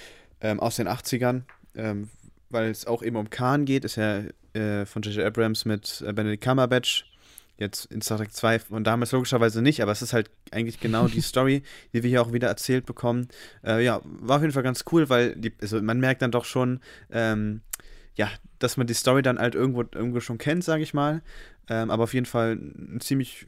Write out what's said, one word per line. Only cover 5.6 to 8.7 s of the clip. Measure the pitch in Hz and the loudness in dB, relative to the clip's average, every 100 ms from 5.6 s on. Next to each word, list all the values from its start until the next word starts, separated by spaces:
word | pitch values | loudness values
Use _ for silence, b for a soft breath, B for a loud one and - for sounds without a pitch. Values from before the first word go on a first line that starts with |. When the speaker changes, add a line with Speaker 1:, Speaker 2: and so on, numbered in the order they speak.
Speaker 1:
mit, | 110 104 - - - | -2 -2 -4 -10 -6
äh, | |
Benedict | 104 107 104 | -2 -2 -2
Cumberbatch, | 127 135 127 127 - - - b b b b _ | 2 2 4 4 2 -2 -6 b b b b _
jetzt | 104 - - | -6 -6 -10
in | 110 | -8
Star | - 107 | -4 -2
Trek | 107 | -4
zwei | - 113 113 | 0 2 2
und | - | 0